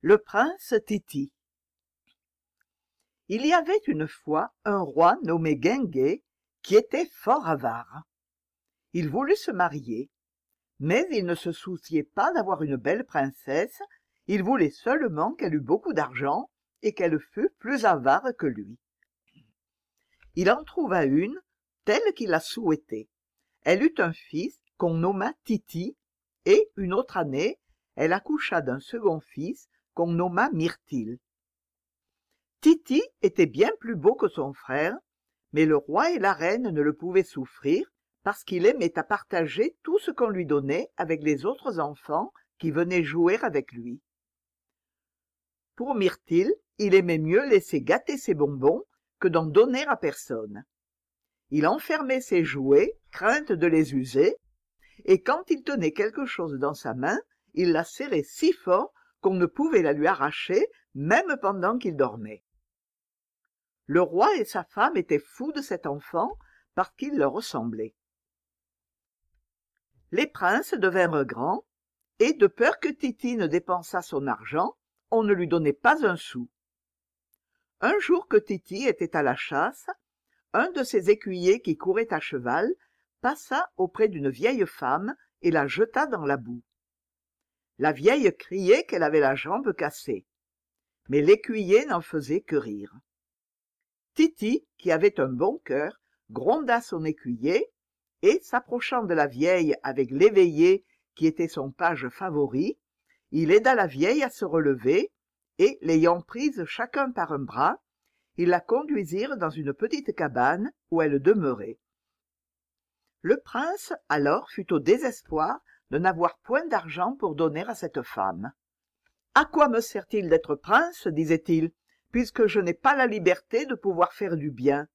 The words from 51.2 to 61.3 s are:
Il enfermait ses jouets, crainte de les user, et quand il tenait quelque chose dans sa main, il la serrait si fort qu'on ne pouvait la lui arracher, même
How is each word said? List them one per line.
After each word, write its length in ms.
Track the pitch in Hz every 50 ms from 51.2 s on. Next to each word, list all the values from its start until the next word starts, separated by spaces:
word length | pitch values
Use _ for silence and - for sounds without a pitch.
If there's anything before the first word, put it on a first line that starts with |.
| _ _ _ _ _ _
Il 160 | 135 151 147
enfermait 540 | 165 214 302 - - 320 302 302 254 262 262
ses 240 | 254 - 208 175 165
jouets, 520 | 156 143 143 131 135 139 143 196 - - _ _ _
crainte 400 | - - 185 214 254 294 302 -
de 160 | 214 165 156
les 260 | 175 160 160 156 127
user, 440 | 135 135 127 127 120 135 151 202 - - _ _ _ _ _ _ _ _ _ _ _ _ -
et 160 | - 190 185
quand 300 | - - 277 330 370 -
il 140 | 330 294 254
tenait 280 | - 285 247 175 156
quelque 340 | 156 - 202 220 - - 277
chose 320 | 240 - - 175 156 143 131
dans 140 | 135 143 151
sa 200 | - - 131 113
main, 240 | 127 127 156 208 349 - _ _ _ _ _ _
il 180 | - 180 175
la 120 | 165 156 165
serrait 380 | - - - 262 285 247 156
si 300 | 139 - - - - 330
fort 420 | 359 - - 190 180 190 254 - _ _ _ _ _ _
qu'on 140 | - 196 190
ne 100 | 185 180
pouvait 380 | 165 _ - 285 330 320 208
la 100 | 170 151
lui 140 | 147 147 151
arracher, 600 | 170 190 - 139 147 147 - - - 180 220 359 494 _ _ _ _ _
même 420 | 135 143 156 208 294 403 359